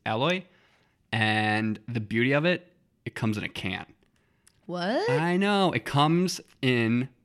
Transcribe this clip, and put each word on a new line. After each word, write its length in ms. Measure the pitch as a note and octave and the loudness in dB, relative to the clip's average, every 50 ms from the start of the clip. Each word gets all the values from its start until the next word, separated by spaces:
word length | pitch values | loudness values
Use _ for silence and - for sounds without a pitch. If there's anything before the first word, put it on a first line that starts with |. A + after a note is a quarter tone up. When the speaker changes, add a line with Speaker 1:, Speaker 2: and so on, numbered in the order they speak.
| - | -6
Speaker 1:
Alloy, 380 | A2 A2 A2+ C3+ E3 F3+ F#3 F#3 - _ _ _ _ _ _ _ _ _ _ _ - | -4 -2 -2 0 -2 -2 -4 -6 -12 _ _ _ _ _ _ _ _ _ _ _ -6
and 680 | - A2+ A2 G#2+ G#2+ G#2+ G#2+ G#2+ G#2+ G#2+ A2 A2 G#2+ - - - | -2 0 0 2 2 2 2 2 2 2 0 -2 -4 -6 -6 -6
the 120 | A#2+ A#2 | -6 -6
beauty 320 | G#2+ G#2 A2 A2+ A#2+ C3 | -4 -2 0 0 2 2
of 120 | C#3 D3 D3+ | 2 2 2
it, 280 | F3 F3+ - - - _ _ _ _ _ _ - | 0 0 -2 -4 -12 _ _ _ _ _ _ -14
it 100 | - - | -12 -6
comes 220 | - - A2 G#2+ G#2 | -2 -2 -2 -2 -2
in 60 | F#2 | -4
a 40 | - | -8
can. 380 | - - - F#2 F#2 F2+ - - - _ _ _ _ _ _ _ _ _ _ _ _ _ _ | -8 -8 -6 -6 -6 -8 -10 -14 -20 _ _ _ _ _ _ _ _ _ _ _ _ _ _
Speaker 2:
What? 420 | - F3 F3 F3 F#3+ A#3 D#4 G#4 A#4 | -10 -8 -4 -2 -2 -2 0 0 0
Speaker 1:
I 260 | B4 - D#3+ F3 F3 | 0 0 2 2 2
know. 360 | F#3 G3 G3+ G#3 G3 F#3+ E3+ | 2 2 2 2 2 2 2
It 120 | - B2+ - | 0 -2 -4
comes 560 | - - C#3+ D3 D#3 E3 F3 F#3 F3 - - - _ - _ | 0 2 2 4 4 4 2 2 0 -2 -6 -12 _ -8 _
in 460 | - B2+ B2+ A#2+ A#2 A2+ A#2 A#2+ B2+ B2+ _ _ | 0 2 2 2 2 2 2 0 -2 -4 _ _